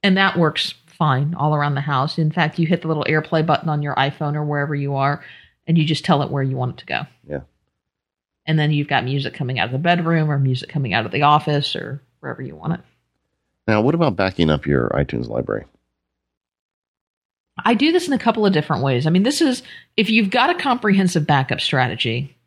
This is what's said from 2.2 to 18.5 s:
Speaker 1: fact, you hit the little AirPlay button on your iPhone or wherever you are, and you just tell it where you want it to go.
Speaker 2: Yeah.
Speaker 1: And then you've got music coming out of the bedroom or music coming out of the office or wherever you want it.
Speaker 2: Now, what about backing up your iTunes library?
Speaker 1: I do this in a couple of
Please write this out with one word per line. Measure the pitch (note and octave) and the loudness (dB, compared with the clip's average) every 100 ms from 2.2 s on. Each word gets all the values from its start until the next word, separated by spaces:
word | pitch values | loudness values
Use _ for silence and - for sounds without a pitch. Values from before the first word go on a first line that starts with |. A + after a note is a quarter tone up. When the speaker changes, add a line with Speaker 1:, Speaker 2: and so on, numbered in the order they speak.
| D#3 | 0
Speaker 1:
fact, | E3 D#3+ - | 0 -2 0
you | D#3 | 0
hit | F3 | 0
the | D#3+ | -2
little | D#3 - | -2 0
AirPlay | D#3 D#3 D#3+ D#3+ | -2 0 0 2
button | D3+ E3 | 0 0
on | D3 | -2
your | D3 - | -2 0
iPhone | C#3+ - D3 | -2 -2 -4
or | D3+ | -4
wherever | D3 D3 C#3+ | -2 -2 -2
you | C#3+ C#3 C#3 | -4 -4 -2
are, | C3+ C#3+ - - - _ - | -2 -2 -10 -20 -20 _ 0
and | E3 | 2
you | D#3 | 2
just | D3+ | 0
tell | - D3 | 2 0
it | - | 2
where | C#3 | -2
you | C3+ C3 | -2 -2
want | B2+ | -6
it | C3 | -8
to | - | -8
go. | B1 - _ - | -6 -8 _ -10
Speaker 2:
Yeah. | C#2+ - _ _ _ _ _ _ _ _ _ - | -10 -10 _ _ _ _ _ _ _ _ _ -2
Speaker 1:
And | D#3 | 0
then | D3+ | 2
you've | D3 C#3+ | 0 0
got | C#3 | 0
music | B2+ C#3 C3+ - | 0 -4 -4 -6
coming | B2+ C3 | -6 -2
out | G2+ | -2
of | |
the | C3 | 0
bedroom | E3+ F3 E3 E3 D#3 | 0 2 2 2 2
or | C#3+ | 2
music | C3+ B2+ - | 0 0 -4
coming | D3 B2+ | -4 0
out | G2 A2 | -2 -2
of | |
the | G#2+ | 2
office | D3 D3 D3+ C#3+ - - | 4 4 2 -2 -2 -6
or | - C#3+ _ _ | -8 -12 _ _
wherever | C#3 - | -12 -10
you | C3 D#3 | -12 -8
want | - | -6
it. | E3+ _ _ _ _ _ _ _ _ - | -6 _ _ _ _ _ _ _ _ 0
Speaker 2:
Now, | G#2+ | 2
what | A#2+ | 4
about | E3+ D#3 F2 | 2 0 2
backing | F#2+ - D#2+ | -2 2 2
up | D2+ C#2+ | 2 2
your | C2+ A#1+ | 0 0
iTunes | - C#2 A#1+ A#1 | -2 -2 -4 -6
library? | A1+ B1 G#1 - _ _ _ _ _ _ _ _ _ _ _ _ _ _ _ _ _ _ - | -6 -4 -6 -8 _ _ _ _ _ _ _ _ _ _ _ _ _ _ _ _ _ _ -4
Speaker 1:
I | G#3+ A#3+ | 0 2
do | D4 | 2
this | F4 F4 | 2 0
in | |
a | C4+ | 0
couple | A#3+ A3 | 0 2
of | G#3 | 2